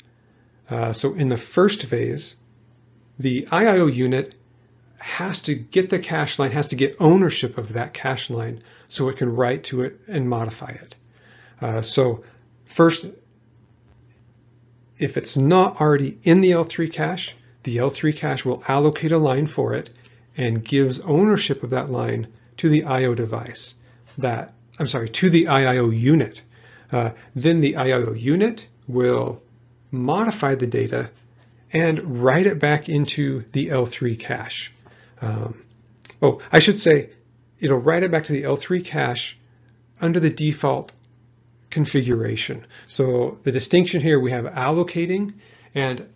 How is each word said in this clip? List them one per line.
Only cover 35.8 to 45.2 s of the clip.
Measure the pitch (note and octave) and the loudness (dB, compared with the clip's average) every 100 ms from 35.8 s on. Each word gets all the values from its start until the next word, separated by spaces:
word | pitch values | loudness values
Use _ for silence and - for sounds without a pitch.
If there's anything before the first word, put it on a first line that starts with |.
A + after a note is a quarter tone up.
| _ _ - - | _ _ -20 0
oh, | C#3+ - - | 2 2 4
I | D#3+ | 4
should | G#3 G3+ | 6 4
say | E3+ D3 - - _ _ _ - | 4 4 2 -16 _ _ _ -6
it'll | D3+ C3 | 0 2
write | C3 E3+ | 4 2
it | F#3 | 2
back | D#3+ D#3 | 0 -2
to | |
the | C#3 | -4
L | C#3 C#3+ | -2 -4
three | - F3+ | -2 -4
cache | F3+ D3+ C3 A#2 - - _ _ _ _ _ - | -2 -4 -4 -4 -8 -14 _ _ _ _ _ -4
under | E3+ E3+ | -2 2
the | D#3+ | 0
default | - D3+ C#3+ C#3+ C3 - _ _ _ _ _ _ _ - | 0 -2 0 -2 -2 -6 _ _ _ _ _ _ _ -8
configuration. | D#3 D3 C#3 A#2+ A#2 A2+ A2 - A#2+ - - - | -4 0 0 0 -2 -2 -4 -6 -10 -14 -20 -14
So | - C3 B2 B2 - | -4 0 0 -2 -4
the | C#3 | -4
distinction | B2 - F3 F3+ F3 | -2 2 2 4 0
here, | D3 D3 | 2 2
we | B2+ | 2
have | B2 A#2+ | -4 -6
allocating | C3+ C3 E3 F3 E3+ E3+ F#3+ | -4 0 0 -2 -2 -2 -2